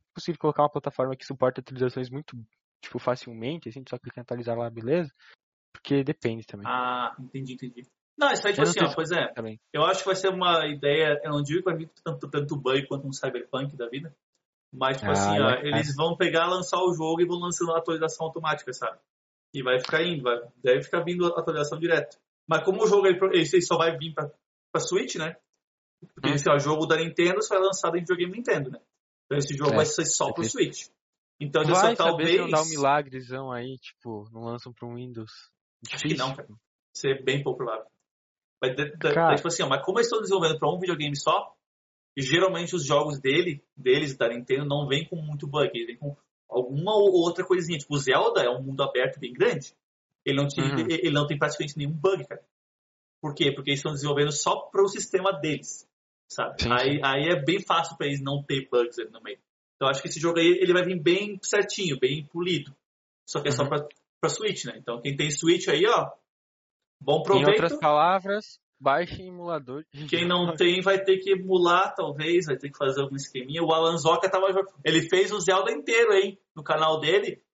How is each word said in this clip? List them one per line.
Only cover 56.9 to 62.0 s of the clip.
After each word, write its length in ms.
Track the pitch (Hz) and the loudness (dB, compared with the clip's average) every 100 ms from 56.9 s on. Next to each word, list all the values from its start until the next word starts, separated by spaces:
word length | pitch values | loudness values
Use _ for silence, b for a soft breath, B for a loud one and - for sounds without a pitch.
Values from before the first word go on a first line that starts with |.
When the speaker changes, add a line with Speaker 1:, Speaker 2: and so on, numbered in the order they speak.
| 139 | 0
Speaker 1:
sim. 40 | |
Speaker 2:
aí 260 | 135 139 160 | 0 0 0
é 120 | 170 | 0
bem 180 | 147 196 | 0 0
fácil 360 | - 170 - - | 0 0 -2 -6
pra 100 | 147 | -4
eles 160 | 143 | -4
não 220 | 135 143 | -4 -6
ter 240 | 143 139 135 | -4 -4 0
bugs 260 | 123 120 120 | 0 0 -4
ali 100 | 110 | -12
no 100 | 110 | -14
meio. 160 | 104 101 _ _ _ | -16 -16 _ _ _
Então 140 | - 135 | -2 0
acho 120 | 139 | 0
que 60 | - | -4
esse 120 | 151 | -2
jogo 180 | 170 170 | 0 4
aí, 80 | 165 180 | 6 6
ele 120 | 175 | 6
vai 120 | 180 | 4
vir 160 | 180 180 | 2 2
bem 380 | 151 185 208 190 | 2 2 0 -6
certinho, 560 | - 208 202 - 180 | 0 0 0 -2 -4
bem 260 | 135 | 0